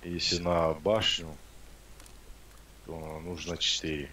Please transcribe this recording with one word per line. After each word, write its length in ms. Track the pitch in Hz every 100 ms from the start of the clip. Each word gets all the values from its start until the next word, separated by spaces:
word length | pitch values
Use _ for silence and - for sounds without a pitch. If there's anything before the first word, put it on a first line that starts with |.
| 87
если 320 | 87 - 87
на 320 | 87 87 80
башню, 640 | 78 80 110 104 - 82 76 - - - - - - - - - - - - - - -
то 340 | 82 78 78
нужно 380 | 82 87 80 82
четыре. 520 | - - 82 76 71